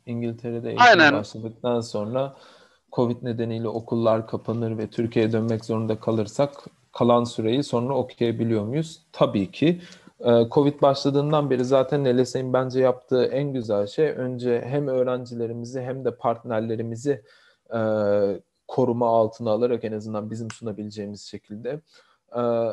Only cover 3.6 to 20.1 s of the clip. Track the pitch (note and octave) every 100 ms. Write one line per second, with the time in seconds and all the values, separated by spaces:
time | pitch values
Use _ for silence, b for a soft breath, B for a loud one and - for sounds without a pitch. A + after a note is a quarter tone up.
3.6 | A2+ A2+ A2+ A#2 A2+ A2+ A2+ A2 - A#2
4.6 | A2+ A2 G#2+ - A#2 A#2 A2 A2+ A2+ A2
5.6 | A2+ A2 A2 A2 - A2 G#2+ - C#3+ -
6.6 | - _ _ - A#2+ A#2+ A#2+ - A2 B2+
7.6 | C#3+ A#2+ B2 C3+ B2+ - A#2 A2+ A#2 A2
8.6 | G#2 C#3+ D#3+ - _ - C3+ A2+ F#2+ -
9.6 | D3+ F3 B B B - A#2+ A#2 A#2 D3+
10.6 | C#3+ C#3+ C#3+ C3+ C#3+ C#3 D3 D3+ D3 B2+
11.6 | B2 C3+ C3 D3 C3+ B2 B2 C3+ B2+ B2+
12.6 | C3 B2+ B2+ B2+ - B2+ A#2 B2+ C#3+ C3
13.6 | A2 G2+ G2+ - D#3 - B2+ B2+ B2 A#2+
14.6 | A#2+ C#3+ C#3+ C3 B2+ B2+ B2 A#2+ A2+ A#2
15.6 | A#2+ C3 B2+ C3 B2+ A2+ A#2+ A#2 B2 A2+
16.6 | A2+ A2+ A#2 A#2 C#3 C3+ b b b b
17.6 | - A2+ A2 G#2+ G#2 G#2 G2+ F#2+ _ _
18.6 | - - B2 A#2+ A#2+ A2+ A2 - A#2 G#2+
19.6 | B2 A#2 A2+ G#2+ G#2+